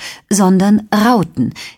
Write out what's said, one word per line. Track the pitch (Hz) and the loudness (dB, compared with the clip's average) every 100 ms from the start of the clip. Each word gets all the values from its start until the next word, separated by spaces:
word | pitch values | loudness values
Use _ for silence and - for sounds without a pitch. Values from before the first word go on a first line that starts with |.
| - - - | -10 -16 -4
sondern | 196 190 185 202 214 214 | 0 2 2 2 0 0
Rauten, | 202 220 240 170 - 120 - - | 0 2 0 -2 -4 -6 -6 -16